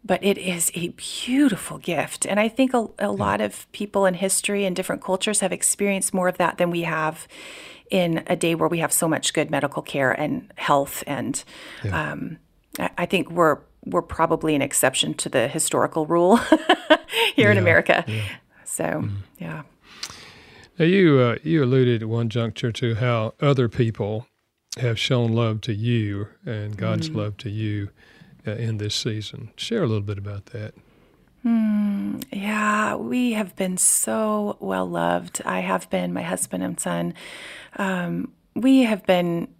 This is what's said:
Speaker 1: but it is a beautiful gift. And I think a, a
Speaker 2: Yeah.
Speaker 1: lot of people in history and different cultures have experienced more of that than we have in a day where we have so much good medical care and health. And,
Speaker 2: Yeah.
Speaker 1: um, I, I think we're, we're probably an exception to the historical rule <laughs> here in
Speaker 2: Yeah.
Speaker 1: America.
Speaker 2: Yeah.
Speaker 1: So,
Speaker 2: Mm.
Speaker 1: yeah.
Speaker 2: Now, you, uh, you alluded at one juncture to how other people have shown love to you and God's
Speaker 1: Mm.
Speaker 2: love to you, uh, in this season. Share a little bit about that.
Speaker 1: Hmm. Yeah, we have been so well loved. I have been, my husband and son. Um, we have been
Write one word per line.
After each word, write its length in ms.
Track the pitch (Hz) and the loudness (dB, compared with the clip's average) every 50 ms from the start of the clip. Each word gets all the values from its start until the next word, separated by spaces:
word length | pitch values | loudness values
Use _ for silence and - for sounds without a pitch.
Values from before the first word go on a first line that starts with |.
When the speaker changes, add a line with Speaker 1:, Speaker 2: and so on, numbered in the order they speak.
| - | 0
Speaker 1:
but 180 | 208 185 - | -2 -2 0
it 140 | - 202 196 - | 2 0 0 0
is 320 | 175 185 175 170 170 - - | -2 -6 -4 -2 -2 -4 -2
a 140 | 180 165 - | -4 -6 -6
beautiful 880 | - - - - - - - 247 247 277 294 262 196 - - - 143 127 | -8 -10 -12 -10 -10 -8 -4 0 2 4 4 4 2 0 -6 -10 -12 -10
gift. 480 | - - 170 143 - - - - - | -6 -4 -2 -2 -2 -4 -4 -6 -4
And 120 | - 190 208 | -2 0 2
I 100 | 214 226 | 2 0
think 260 | 220 - 262 254 - | 2 2 2 4 4
a, 60 | 240 | 0
a 100 | 220 - - - | 0 -2 -4 -4
Speaker 2:
Yeah. 80 | 208 202 | -4 -2
Speaker 1:
lot 320 | 202 196 202 - - 208 | -2 0 0 0 0 0
of 300 | 214 202 - - - _ | -2 -4 -4 -10 -18 _
people 320 | - - 208 208 - 202 196 | -8 -8 -8 -2 0 2 4
in 80 | 190 180 | 4 2
history 500 | 170 196 196 - - - - 202 202 202 | 2 -2 0 0 0 -2 -2 -2 0 0
and 80 | 190 180 | 0 -2
different 260 | 180 180 - 175 - | -2 -4 -4 -6 -6
cultures 380 | - - 185 190 - 214 208 - | -2 -4 -2 -2 0 0 0 0
have 120 | 196 180 | 0 0
experienced 600 | 175 - - - - - 202 202 196 190 - - | -2 0 -2 -2 0 0 0 0 0 0 -2 -2
more 160 | - 190 180 180 | 0 0 0 0
of 80 | 180 - | 2 2
that 200 | 180 - - - | 0 0 2 2
than 120 | 175 175 | 0 0
we 120 | 170 170 | 0 -2
have 440 | 165 160 160 156 156 156 160 - - _ - - - - - - - - - - _ - | -2 -2 -2 -2 -2 -2 -4 -6 -18 _ -20 -20 -18 -18 -18 -18 -20 -20 -20 -20 _ -2
in 320 | - 190 175 170 165 160 - | 0 2 2 2 0 -2 0
a 100 | - 180 | 0 0
day 180 | 175 - 165 170 | 2 2 0 2
where 140 | 160 160 156 | 2 2 0
we 100 | 170 170 | 2 0
have 140 | 160 151 | 0 0
so 160 | - - 180 165 | 0 0 2 2
much 240 | 156 - - - | 0 0 0 -2
good 180 | - 165 151 156 | 0 0 0 0
medical 320 | 156 139 143 139 - 151 | 0 -2 -2 -2 -4 -6
care 300 | 147 - - 143 135 127 | -8 -6 -2 0 2 2
and 400 | - - 151 151 - - - - - | 2 0 0 -2 -4 -6 -6 -12 -14
health. 460 | - - - 143 139 139 - - - - | -8 2 2 4 4 4 0 -6 -10 -8
And, 360 | - 98 113 113 113 - - - - - - - - - - | -6 -6 -4 -4 -4 -4 -6 -8 -12 -20 -20 -18 -18 -14 -8
Speaker 2:
Yeah. 280 | - 104 90 80 78 73 | -6 -4 -2 -2 -4 -4
Speaker 1:
um, 280 | 73 73 - - 160 - _ _ _ _ _ _ - - | -6 -8 -8 -10 -10 -14 _ _ _ _ _ _ -8 -6
I, 120 | - 180 - - | -6 -6 -2 -4
I 80 | 175 | -2
think 240 | 170 - 190 151 - | 0 0 0 0 0
we're, 280 | 165 175 170 156 143 - - _ _ _ - | 2 4 4 4 4 2 -4 _ _ _ -10
we're 160 | - - 180 | -2 -2 -2
probably 520 | 165 - - - 160 165 165 160 - 160 156 | -2 -2 0 0 2 2 2 0 2 0 2
an 80 | 143 | 2
exception 520 | 135 135 - - - 131 - - - 156 151 | 0 0 0 2 2 2 2 2 -2 -2 -2
to 140 | - - - | -6 -6 0
the 180 | - 135 113 143 | 0 2 0 2
historical 580 | - 160 151 - - 131 107 147 - 170 151 | 0 -2 -2 0 2 2 2 2 0 -2 0
rule 300 | 151 170 170 175 180 220 | 2 2 4 6 6 6
<laughs> 1000 | 233 - - 311 311 320 - 370 - - 622 349 - - - - 453 466 453 - | 6 6 4 4 4 6 2 2 2 6 4 4 4 4 -4 0 0 0 2 4
here 160 | - 226 208 | 4 6 6
in 60 | 208 | 6
Speaker 2:
Yeah. 60 | 196 | 6
Speaker 1:
America. 420 | 180 175 165 170 - - 175 - - | 4 4 4 4 4 4 2 2 2
Speaker 2:
Yeah. 160 | - 110 110 104 98 - - _ _ _ - - | -2 -4 -4 -6 -6 -10 -14 _ _ _ -20 -14
Speaker 1:
So, 200 | - - - - | -12 -6 -4 -4
Speaker 2:
Mm. 260 | - - - - 107 101 101 98 _ _ - | -4 -2 -4 -4 -4 -6 -8 -10 _ _ -14
Speaker 1:
yeah. 240 | 175 165 160 160 139 _ _ _ _ - - - - - - - - - - - - - - - - _ _ - | -12 -12 -10 -12 -14 _ _ _ _ -20 -16 -16 -14 -14 -14 -18 -20 -20 -20 -20 -20 -20 -20 -20 -20 _ _ 0
Speaker 2:
Now, 60 | 160 | 2
you, 340 | 165 185 202 185 160 143 131 | 4 6 6 6 8 8 6
uh, 180 | 123 120 113 - | 6 4 2 0
you 220 | - 151 165 160 139 | -2 0 2 2 4
alluded 380 | 123 131 131 127 123 120 110 | 4 4 4 6 4 4 0
at 60 | 113 110 | 0 -2
one 200 | 113 117 117 113 | -2 -2 -2 0
juncture 420 | - 123 117 113 110 - - 120 | 0 -2 -2 -2 -4 -4 -4 -4
to 240 | 107 - - 117 113 | -2 -2 -2 -2 0
how 380 | 101 123 123 120 113 110 113 - _ | 0 0 0 0 0 -2 -4 -4 _
other 280 | 151 143 143 135 127 110 | 2 2 4 4 2 0
people 580 | - - 123 113 104 - 110 101 107 110 120 _ _ _ _ _ _ _ _ _ - | 2 0 0 0 0 -4 -4 -4 -4 -6 -8 _ _ _ _ _ _ _ _ _ -8
have 200 | - 127 120 113 107 | -4 -2 -2 -2 -2
shown 340 | - - 135 120 120 113 | 0 0 2 2 2 2
love 280 | 110 117 117 113 110 107 | 2 2 2 0 -2 -4
to 120 | - - 110 | -4 -6 -4
you 540 | 101 113 120 120 117 107 104 101 101 104 - - _ _ | -2 0 0 0 0 0 -2 -4 -6 -8 -10 -12 _ _
and 300 | - 113 107 104 104 104 | -8 -8 -6 -6 -8 -6
God's 340 | 98 110 110 113 110 - 160 | -4 -2 0 0 0 -2 -4
Speaker 1:
Mm. 60 | 156 | -4
Speaker 2:
love 200 | 107 104 107 104 - | -4 -4 -4 -6 -8
to 120 | - 107 | -8 -8
you, 380 | 101 110 107 107 104 104 101 101 _ _ - - - - - - - - _ | -6 -4 -4 -2 -2 -4 -6 -8 _ _ -20 -20 -20 -20 -20 -20 -20 -12 _
uh, 60 | - | -8
in 240 | 104 110 117 113 110 104 | -6 -4 -4 -4 -4 -4
this 160 | 104 104 - | -4 -4 -4
season. 560 | - - 127 107 107 104 - - - 113 - _ | -4 -4 -4 -4 -4 -8 -10 -12 -14 -16 -16 _
Share 260 | - - - 226 226 | -12 -8 -4 -2 0
a 40 | 175 | 0
little 160 | 120 110 104 101 | 0 0 -2 -2
bit 140 | 101 104 98 | -4 -6 -6
about 280 | 98 104 101 101 - | -8 -10 -10 -12 -12
that. 260 | - - 107 107 104 - - _ _ _ _ _ _ _ _ _ _ _ _ | -12 -14 -12 -12 -12 -16 -20 _ _ _ _ _ _ _ _ _ _ _ _
Speaker 1:
Hmm. 720 | - 233 233 226 220 214 214 208 208 208 202 202 202 202 208 - - - | 0 0 2 2 2 2 2 2 2 0 0 -2 -2 -4 -4 -6 -8 -8
Yeah, 640 | - 196 196 208 214 214 208 208 208 214 214 208 - | -8 -6 -4 -2 -2 0 0 2 2 2 0 0 -2
we 360 | - - 240 247 254 247 247 | -4 -4 -2 -2 0 0 0
have 220 | 220 214 214 180 - | 0 0 -4 -4 -4
been 200 | - 190 185 185 | -4 -2 -2 0
so 800 | 185 - - - - - 226 220 220 220 214 214 208 208 208 - _ | 2 2 2 2 2 0 0 0 0 0 0 0 0 -2 -4 -4 _
well 280 | - 190 190 - 185 180 | -4 -2 0 0 -2 -2
loved. 520 | 170 170 170 170 - - 180 180 - - - | 0 0 2 2 2 2 0 -6 -12 -6 -4
I 160 | - 185 185 | -2 -2 -2
have 280 | 185 185 185 185 - - | 0 0 -2 -2 -2 -2
been, 220 | - 185 180 175 | -4 -2 -2 -2
my 100 | 175 180 | -4 -4
husband 400 | 170 170 - - - - - 185 | -4 -4 -4 -4 -4 -4 -4 -6
and 160 | 185 180 175 - | -4 -4 -6 -6
son. 340 | - 185 175 175 170 175 170 - - - - - - - - - - - - | -4 -4 -2 -2 -4 -4 -6 -8 -16 -18 -16 -16 -16 -16 -16 -18 -20 -14 -6
Um, 560 | - 202 190 190 180 175 170 170 175 - - _ _ _ _ _ | -4 -4 -2 -2 -2 -4 -4 -4 -4 -6 -8 _ _ _ _ _
we 280 | 214 220 262 269 262 254 | 0 4 6 8 8 6
have 220 | 220 214 190 - | 4 2 0 2
been 420 | - 185 180 175 175 170 170 170 - - | 2 4 4 4 2 0 -2 -4 -6 -12